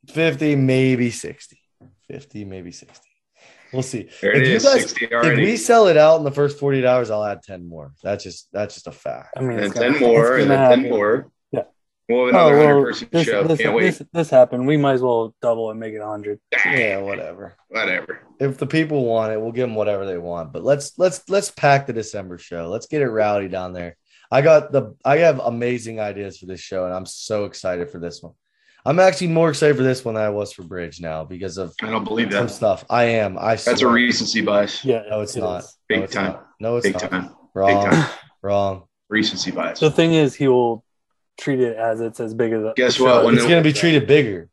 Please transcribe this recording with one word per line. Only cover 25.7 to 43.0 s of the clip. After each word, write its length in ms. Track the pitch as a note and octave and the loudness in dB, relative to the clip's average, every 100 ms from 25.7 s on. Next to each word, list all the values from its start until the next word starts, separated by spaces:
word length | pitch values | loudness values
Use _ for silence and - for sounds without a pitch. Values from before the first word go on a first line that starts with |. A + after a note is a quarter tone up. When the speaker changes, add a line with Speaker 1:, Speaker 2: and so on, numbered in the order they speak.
| B2 A2 A2 | -4 -8 -8
Speaker 1:
ideas 400 | G#2 G2+ G2 F#2 | -8 -8 -12 -14
for 80 | F2+ | -16
this 120 | F2+ | -16
show, 260 | - F#2+ F2+ | -10 -6 -6
and 80 | F2+ | -6
I'm 100 | F#2 | -10
so 400 | - - G#2+ G2+ | -16 -6 -4 -6
excited 460 | - F#2+ F2 F2 | -6 -6 -6 -8
for 80 | F2 | -10
this 240 | E2+ - | -12 -14
one. 100 | E2 _ _ _ _ _ - | -20 _ _ _ _ _ -2
I'm 120 | D#3+ | 4
actually 300 | F#3+ F3+ F3 | 4 2 -2
more 220 | E3 E3 | 2 2
excited 260 | C#3 D3+ B2+ | 2 2 4
for 80 | |
this 200 | C3 B2+ A#2 | 0 0 -4
one 100 | A2 | -4
than 80 | |
I 60 | G#2+ | -2
was 240 | G2+ G2+ | -2 -8
for 100 | - | -12
Bridge 380 | E2+ F#2 E2+ - | -14 -12 -12 -10
now 240 | E2+ D#2+ D#2 | -10 -10 -10
because 320 | F2+ F#2 F2 | -12 -10 -10
of 180 | F2 - | -10 -10
Speaker 2:
I 80 | A2 | -6
don't 140 | A2+ G2 | -6 -4
believe 260 | A2 A2 | -4 -2
Speaker 1:
some 160 | G2 A#2 | -2 -4
Speaker 2:
that. 20 | |
Speaker 1:
stuff. 320 | - A2 F#2 - | -2 -2 -2 -2
I 140 | A#2 | 0
am. 340 | A#2 A2+ G#2 F#2 | 2 0 -2 -4
I 120 | G#2+ A2 | -4 -2
Speaker 2:
That's 120 | - | -2
a 100 | A#2+ | 2
Speaker 1:
swear. 140 | B2+ | 2
Speaker 2:
recency 480 | A#2 B2 A#2 G#2+ A2 | 4 2 -2 -2 -2
bias. 420 | G#2 G#2 G#2 - C3 | 0 0 0 -4 -2
Speaker 3:
Yeah, 180 | A#2 G#2 | -4 -4
Speaker 1:
No, 100 | G#2+ | -8
it's 140 | G#2 B2 | -6 -6
Speaker 3:
it 60 | |
Speaker 1:
not. 180 | F#2 F2+ - | -6 -6 -12
Speaker 3:
is. 120 | _ _ | _ _
Speaker 2:
Big 80 | G2 | -4
Speaker 1:
No, 40 | F#2+ | -2
it's 80 | |
Speaker 2:
time. 180 | G2+ F#2+ | -4 -6
Speaker 1:
not. 160 | E2+ - _ | -8 -16 _
No, 160 | A2 A#2+ | -4 -2
it's 100 | G#2 | -2
Speaker 2:
Big 60 | |
Speaker 1:
not. 180 | F#2+ - | -4 -6
Speaker 2:
time. 240 | F#2 F2+ - _ | -6 -8 -18 _
Speaker 1:
Wrong. 300 | F#2+ G2 G2+ | 0 2 2
Speaker 2:
Big 80 | G2+ | 2
time. 180 | D#3+ C#3+ - - _ | 0 0 -8 -20 _
Speaker 1:
Wrong. 420 | G2 G2+ G2 F#2 _ _ _ | -4 -2 -2 -6 _ _ _
Speaker 2:
Recency 420 | G#2+ G#2+ F#2+ F#2+ | -2 -2 -4 -8
bias. 300 | F2 D#2+ - | -6 -8 -2
Speaker 3:
The 100 | D#3 | 0
thing 220 | D3 E3 | 2 2
is, 200 | D#3+ C#3+ | 2 0
he 140 | - C#3 | 0 2
will 380 | B2+ A#2+ A2+ _ _ _ _ _ - | 2 2 -4 _ _ _ _ _ -12
treat 220 | - C3 | -6 -2
it 160 | A#2+ A2 | -2 -2
as 240 | A2+ A2+ | -4 -4
it's 220 | A#2 A2+ | -6 -8
as 120 | A2+ | -10
big 200 | A2+ A2+ | -2 -2
as 100 | A2 | -2
a 100 | G#2+ A#2 | -2 0
Speaker 2:
Guess 160 | B2+ | 0
Speaker 3:
show. 100 | B2+ | 2